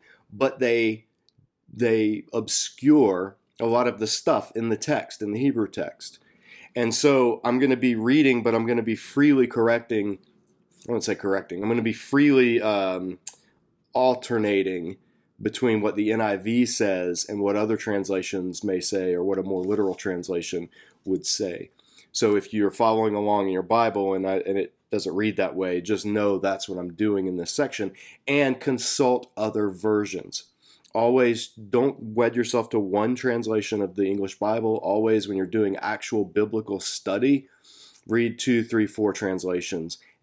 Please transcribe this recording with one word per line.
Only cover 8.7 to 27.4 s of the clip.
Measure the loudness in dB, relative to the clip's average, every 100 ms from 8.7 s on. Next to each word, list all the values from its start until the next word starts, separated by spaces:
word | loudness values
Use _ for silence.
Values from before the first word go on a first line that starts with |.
| 0
be | 0 -4
freely | -4 2 4 6 4
correcting, | 2 2 2 0 -2 -2 -4 _ _ _ _ _ _ -6
I |
won't | -4
say | -2 -2
correcting, | 0 -2 -2 -6
I'm | -2
gonna | 0
be | -2
freely, | -4 0 4 6 6 6 4
um, | 2 0 0 -2 -6 -10 -14 -20 _ _ _ _ _
alternating | 0 2 2 0 0 2 2 2 -2 -6 -10 _ _ _ -8
between | -6 0 2 2
what | 0 0
the | 0
N | 0
I | 0 -2
V | 0 0 2
says | 2 0 0 -2 -4 -6
and | -4
what | -2 0
other | 0 -2
translations | -2 -4 -2 -4 -4 -4 -6 -6
may | -4 -4
say, | -2 -2 -2 0
or |
what | 0 -2
a |
more | -2 -4
literal | -2 0 0 -2
translation | -4 -6 -4 -6 -4 -6 -8 _ -20 _
would | -4 -4 -2
say. | -4 -4 -8 -14 _ _ _ _
So | -2 2 2
if | 0
you're | 0 0
following | 2 2 2 0 0
along | 0 0 0
in |
your | -2
Bible | 0 2 2 0 0
and | 0 0
I, | -2 -2
and | -2
it | -4 _ _
doesn't | -6 -4 -2
read | -2 0
that | -2 -2
way, | -2 -2
just | -2 -2 -2
know | 0 0 0
that's | -2 -4 -6
what | -8
I'm | -8
doing | -2 0 0 -2
in |
this | -4